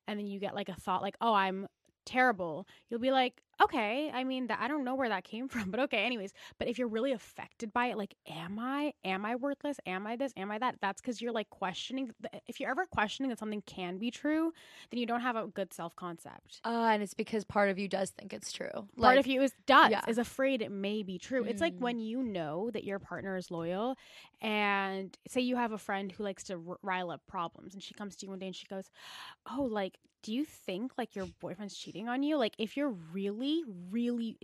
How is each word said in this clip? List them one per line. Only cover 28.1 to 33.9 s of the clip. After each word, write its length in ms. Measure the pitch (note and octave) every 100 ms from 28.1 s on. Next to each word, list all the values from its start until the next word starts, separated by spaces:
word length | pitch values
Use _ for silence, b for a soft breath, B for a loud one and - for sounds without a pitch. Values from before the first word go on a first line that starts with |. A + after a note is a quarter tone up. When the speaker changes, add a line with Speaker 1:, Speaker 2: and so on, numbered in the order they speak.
| -
Speaker 1:
to 100 | G3
you 40 |
one 80 | F#3+
day 80 | F#3+
and 100 | F3+
she 100 | -
goes, 240 | F#3+ F#3+ B B B B B -
"Oh, 140 | B3
like, 340 | C4+ G#3+ F#3+ - _ _
do 100 | -
you 100 | A#3
think, 480 | D4+ - - F#3 B3+ -
like, 180 | A3+ G3+
your 100 | F3+
boyfriend's 500 | - E3+ F3+ G3+ -
cheating 320 | - D#3 A#3
on 140 | B3+
you?" 140 | D4 D4+
Like, 160 | G#3+ -
if 180 | A3 -
you're 140 | C#4+
really, 760 | F#3 D#3+ F#3 G3 G#3 C4+ E4 C#4
really 720 | F3+ F3+